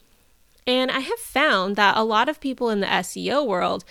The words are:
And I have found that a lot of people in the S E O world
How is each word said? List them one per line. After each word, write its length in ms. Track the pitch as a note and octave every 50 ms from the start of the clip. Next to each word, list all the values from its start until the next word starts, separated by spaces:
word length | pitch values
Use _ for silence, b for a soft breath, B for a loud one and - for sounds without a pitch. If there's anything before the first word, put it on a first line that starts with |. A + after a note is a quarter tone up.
| _ _ _ _ _ _ _ _ _ _ _ _ -
And 280 | B3+ B3+ B3+ B3+ C4
I 80 | - C4+
have 180 | C4 D#4 A4+ A#4
found 560 | - - - C4 D4 D#4 A#3 F#3+ F#3 G3 G3+
that 220 | G#3 G#3 G3 -
a 80 | G#3+ A3
lot 240 | A3+ G#3+ G#3+ B3 D4
of 120 | D4+ -
people 300 | - C4+ B3+ - B3 A3+
in 80 | G#3+ G3+
the 120 | F#3+ -
S 260 | - F#3 F3+ - -
E 160 | F#3+ F3+ F#3+
O 100 | A3+ C#4+
world 420 | D4 A3+ F#3+ F3+ F3+ F3 - - - B